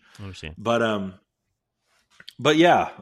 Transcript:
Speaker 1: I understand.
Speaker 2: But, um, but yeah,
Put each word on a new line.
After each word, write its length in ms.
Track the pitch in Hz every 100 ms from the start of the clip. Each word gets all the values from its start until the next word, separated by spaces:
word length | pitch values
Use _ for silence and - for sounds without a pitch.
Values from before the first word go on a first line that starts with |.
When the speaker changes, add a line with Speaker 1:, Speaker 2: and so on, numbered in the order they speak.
| _ -
Speaker 1:
I 40 |
understand. 320 | 98 95 78 80
Speaker 2:
But, 260 | 107 117
um, 320 | 113 107 95 92 _ _ _ _ _ _ _ _ _ _ - -
but 180 | 127 156
yeah, 340 | 175 127 82 -